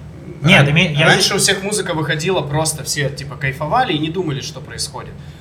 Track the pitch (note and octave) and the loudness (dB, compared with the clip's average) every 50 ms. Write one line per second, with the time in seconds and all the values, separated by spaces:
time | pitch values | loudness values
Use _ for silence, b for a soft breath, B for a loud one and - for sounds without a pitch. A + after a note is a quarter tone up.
0 | - - - - - - - - C#3 D#3+ G3 E3 C#3 D3 D3 E3+ F#3 E3+ D3 D3 | -16 -16 -16 -14 -14 -14 -10 0 4 6 8 8 6 6 4 4 2 2 2 4
1 | D#3+ F3+ F#3+ G3 F#3+ - G#3 F#3 - G3+ F#3+ F#3+ F#3+ G#3 G#3+ G#3+ - F3+ E3 D#3 | 4 6 6 6 4 2 2 2 2 2 0 0 -2 -2 -2 -2 -2 -2 -2 -2
2 | C#3+ C#3+ D#3+ D3+ E3 F#3 F#3 E3+ C#3 C#3 D3 D#3 D#3+ D3+ - - - - - D3 | 0 -2 -2 0 0 0 0 0 0 0 -2 0 0 0 -2 -4 -6 -6 -2 -2
3 | C#3 C3 - - - - C3 - - C3+ C#3 - D#3 D#3 G3+ B3 C4 A3+ D#3+ D3 | -2 -2 -4 -6 -10 -10 -8 -4 -4 -4 -2 -4 -2 0 2 2 2 2 0 -2
4 | D#3 D#3+ E3 F#3+ F3 D3+ C#3 C#3+ - - - B2+ - - A#2 A#2 - - - A#2+ | -2 -2 -2 -2 -2 -2 -4 -4 -6 -8 -10 -12 -14 -12 -8 -8 -8 -8 -8 -12
5 | A2 - - B B B B B | -12 -12 -14 B B B B B